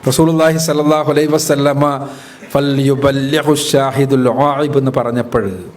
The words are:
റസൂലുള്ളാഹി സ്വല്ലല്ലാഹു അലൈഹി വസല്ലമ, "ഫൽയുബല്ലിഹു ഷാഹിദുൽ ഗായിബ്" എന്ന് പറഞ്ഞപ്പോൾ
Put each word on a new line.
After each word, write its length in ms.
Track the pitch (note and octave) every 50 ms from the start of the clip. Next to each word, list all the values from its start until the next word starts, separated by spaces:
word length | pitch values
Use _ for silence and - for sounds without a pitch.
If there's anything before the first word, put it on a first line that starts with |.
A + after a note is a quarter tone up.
| - C3+
റസൂലുള്ളാഹി 500 | C3 - D#3+ E3 E3 D#3+ D#3+ D#3+ D#3+ D#3+ E3
സ്വല്ലല്ലാഹു 420 | - D3 D3 D3 D3+ D#3 D#3 D3+ C#3+ D3
അലൈഹി 180 | D3 D3+ D3+ D3+
വസല്ലമ, 480 | D#3 D3+ - D3 C#3 C#3 D3 C#3 C#3 C#3+ D3 C#3+ C3+ C#3 - - - - - - - - - -
"ഫൽയുബല്ലിഹു 1000 | C#3+ C#3+ C#3+ C#3 C3+ C3+ C3+ C#3 C3 B2+ C#3 C3+ C#3 C3+ C3+ D3 D#3 C#3+ D3 D3+ C#3+ - -
ഷാഹിദുൽ 560 | - C#3 C3+ C3+ B2+ C3 C#3 C3 C3+ C3 B2+ B2 A#2 C3
ഗായിബ്" 380 | C#3 D3 C#3 C#3 D3+ D3+ C#3 C#3
എന്ന് 120 | C3 C3 C3 C#3
പറഞ്ഞപ്പോൾ 480 | A#2+ A#2 A#2 B2 A#2 - - A#2+ G#2 G2 F#2+ F2+ F2 - -